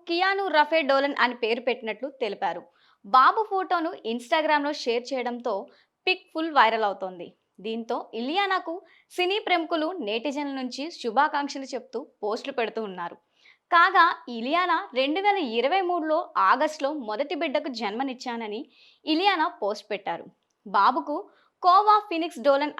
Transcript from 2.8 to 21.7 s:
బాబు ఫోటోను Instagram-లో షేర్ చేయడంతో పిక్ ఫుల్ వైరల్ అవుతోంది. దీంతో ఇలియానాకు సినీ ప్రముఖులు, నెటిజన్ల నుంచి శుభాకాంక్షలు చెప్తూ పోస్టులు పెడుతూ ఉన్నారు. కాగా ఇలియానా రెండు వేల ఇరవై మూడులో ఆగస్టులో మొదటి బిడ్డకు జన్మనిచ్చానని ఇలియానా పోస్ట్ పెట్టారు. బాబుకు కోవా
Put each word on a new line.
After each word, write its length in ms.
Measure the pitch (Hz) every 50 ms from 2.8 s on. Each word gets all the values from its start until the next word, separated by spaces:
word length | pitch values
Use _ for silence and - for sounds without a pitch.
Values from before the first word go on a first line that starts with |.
| _ _ _ _ _
బాబు 400 | 196 240 262 269 349 403 453 415 427
ఫోటోను 420 | 392 381 370 370 370 339 320 339 339 - -
Instagram-లో 680 | 220 233 247 240 - 330 311 302 311 302 294 285 294
షేర్ 400 | 294 - - 247 226 240 240 -
చేయడంతో 540 | 277 254 240 247 240 233 240 247 196 196 262 - _ _ _ _ _ _ -
పిక్ 240 | 370 370 370 _ _ _
ఫుల్ 160 | 320 320 330
వైరల్ 340 | 294 262 220 226 220 220 214
అవుతోంది. 480 | 202 190 - 190 185 185 175 170 - _ _ _ _ _ -
దీంతో 500 | 185 226 226 233 220 233 240 - - - -
ఇలియానాకు 680 | 226 240 277 330 392 403 381 381 359 359 339 330 392 - _ _ _ _ _
సినీ 280 | - 359 359 359 403 427
ప్రముఖులు, 540 | 440 - 359 339 330 - 339 311 - 330
నెటిజన్ల 600 | 381 339 226 202 220 233 226 294 254 294 285 277
నుంచి 380 | 269 262 254 240 240 262 285 339
శుభాకాంక్షలు 720 | - - - 233 208 262 294 302 311 285 285 277 - 269 269
చెప్తూ 420 | - - 226 - _ - 240 302 - _ _
పోస్టులు 300 | 208 202 208 - - 277
పెడుతూ 300 | 262 254 226 208 - 226
ఉన్నారు. 340 | 220 196 180 180 170 175 - _ _ _ _ _ _ - _ _ _ -
కాగా 440 | 349 330 349 381 359 359 330 349 370 - - 254
ఇలియానా 600 | 240 233 233 269 320 349 359 349 320 349 403 - 247
రెండు 260 | 254 269 285 311 392
వేల 160 | 392 415 392
ఇరవై 440 | 392 302 226 220 233 226 285 359 392
మూడులో 500 | 359 349 359 339 311 311 311 339 - - -
ఆగస్టులో 560 | 190 190 190 233 262 311 302 302 - 277 277
మొదటి 420 | 311 294 226 208 214 214 294 294 359
బిడ్డకు 340 | 285 339 294 269 294 285 311
జన్మనిచ్చానని 960 | 240 220 226 196 208 240 269 269 240 254 - 247 233 233 226 208 208 240 320 _ _ _ _ _ _ _ _
ఇలియానా 440 | 294 311 320 381 403 381 320 311 349
పోస్ట్ 420 | - - 214 196 214 208 - -
పెట్టారు. 340 | 208 190 - 180 170 - - 180 _ _ _ _ _ _ _
బాబుకు 640 | 208 190 202 196 240 254 330 285 294 294 330 - - _ _ _ _ _ _
కోవా 360 | - 359